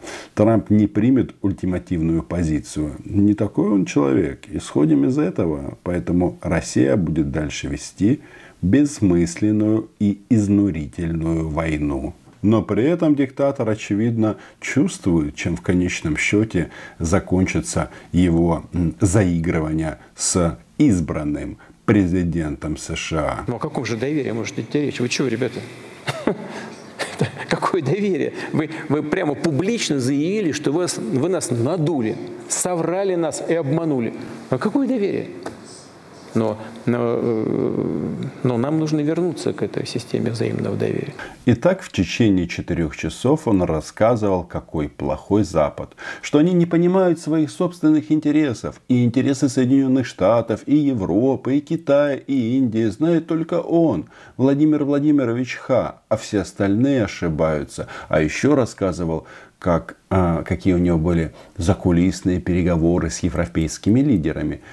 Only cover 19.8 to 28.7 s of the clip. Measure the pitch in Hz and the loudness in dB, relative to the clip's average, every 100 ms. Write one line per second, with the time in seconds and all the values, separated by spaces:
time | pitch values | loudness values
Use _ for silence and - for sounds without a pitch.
19.8 | 80 - - - - 190 85 - - - | -4 -8 -16 -6 -2 2 0 -2 -10 2
20.8 | 147 92 76 76 73 73 71 - - - | 2 4 0 -4 -4 -6 -8 -14 -20 -8
21.8 | - 104 90 92 87 82 76 69 80 76 | 2 2 4 0 0 -2 -4 -6 -8 -8
22.8 | - 82 - 156 147 - - 117 151 151 | -8 -8 -4 -4 -2 -4 -6 -6 -6 -6
23.8 | 113 113 131 151 120 113 107 - 113 147 | -6 -4 -4 -4 -4 -4 -6 -8 -4 -2
24.8 | 135 - 123 - 135 113 123 113 117 - | -2 -2 -4 -2 -2 -2 -4 -6 -14 -16
25.8 | - - - 640 539 - - - - - | -20 -14 -10 -2 -2 -2 -8 -12 -14 -16
26.8 | - - - - - - - 165 - 190 | -18 -12 -10 -4 -6 -6 -6 -2 0 -2
27.8 | 135 202 202 156 117 - - 139 151 | -2 -2 0 0 -2 -6 -4 -4 -4